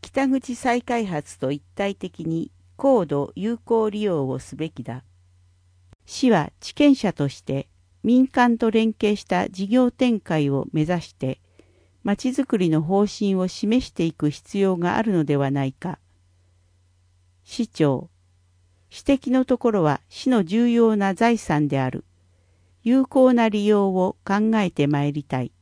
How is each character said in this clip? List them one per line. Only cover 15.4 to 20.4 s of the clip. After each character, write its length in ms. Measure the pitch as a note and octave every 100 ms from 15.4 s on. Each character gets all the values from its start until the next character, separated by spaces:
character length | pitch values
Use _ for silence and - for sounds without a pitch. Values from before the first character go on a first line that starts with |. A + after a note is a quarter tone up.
| C#3
な 140 | C#3+
い 80 | C3+
か。 280 | C3+ F3+ D3+ _ _ _ _ _ _ _ _ _ _ _ _ _ _ _
市 240 | - A3+
長、 400 | - D3+ C3 - _ _ _ _ _ _ _ _
指 300 | - - C#4 -
摘 40 |
の 140 | B3+ B3+
と 120 | B3
こ 140 | A#3+
ろ 120 | G#3+
は 180 | D#3 C#3+ _
市 200 | - -
の 140 | B3